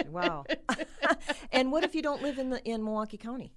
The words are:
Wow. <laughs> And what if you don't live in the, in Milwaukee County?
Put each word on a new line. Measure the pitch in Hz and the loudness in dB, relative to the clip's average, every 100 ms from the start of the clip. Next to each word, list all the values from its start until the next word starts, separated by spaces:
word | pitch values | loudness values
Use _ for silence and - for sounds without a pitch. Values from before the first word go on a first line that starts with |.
| - | -2
Wow. | 165 - 147 - - - | 0 0 0 -2 -4 0
<laughs> | 262 311 - 285 320 - 285 262 | -2 -2 0 2 2 0 -4 2
And | 254 262 | 4 4
what | 302 | 4
if | 349 320 | 2 2
you | |
don't | 294 285 | 0 0
live | 285 262 | 0 0
in | 262 | -2
the, | 247 | -2
in | - 226 | -2 -2
Milwaukee | 214 214 214 208 | -2 -2 -2 -6
County? | 226 - 131 | -8 -8 -10